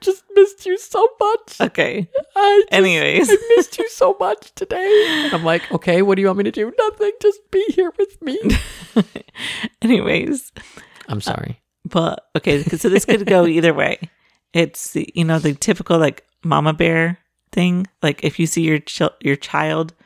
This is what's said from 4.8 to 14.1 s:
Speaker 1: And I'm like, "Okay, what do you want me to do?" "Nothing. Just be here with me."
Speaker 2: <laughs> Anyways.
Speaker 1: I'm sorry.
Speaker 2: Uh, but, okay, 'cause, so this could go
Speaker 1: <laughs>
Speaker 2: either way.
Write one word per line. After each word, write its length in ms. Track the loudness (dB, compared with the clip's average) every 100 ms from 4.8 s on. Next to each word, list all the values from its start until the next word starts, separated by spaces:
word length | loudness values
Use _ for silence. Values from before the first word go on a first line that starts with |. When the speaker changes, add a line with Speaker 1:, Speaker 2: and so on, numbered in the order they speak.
| 2 2 2 -2 -2
Speaker 1:
And 80 |
I'm 100 | -2 0
like, 260 | -2 -2
"Okay, 300 | -4 0 2
what 140 | 2 2
do 60 |
you 60 | 0
want 120 | 0
me 40 |
to 80 | -2
do?" 220 | -4 -4 -2
"Nothing. 340 | -2 -2 -4 0
Just 180 | 0 0 _
be 120 | -2 0
here 240 | 0 -2 -2
with 240 | -4 -4
me." 160 | -8 -4 0 0 -2 -14 -4 -2
Speaker 2:
<laughs> 840 | -2 -8 -18 -14 -12 -10 -12 -4
Anyways. 720 | 0 0 0 -2 -2 -6 -10 -20 -20 -20 -20 -20 -10
Speaker 1:
I'm 140 | -8
sorry. 400 | -6 -8 -10 -14
Speaker 2:
Uh, 40 | _ _ -6
but, 440 | -2 -2 -4 -8 -4
okay, 260 | 0 0
'cause, 180 | -2 -2
so 80 | 2
this 160 | 2 2
could 200 | 0 2
go 200 | 4 4
Speaker 1:
<laughs> 120 | 2
Speaker 2:
either 160 | 2
way. 240 | 2 -2 -4 -10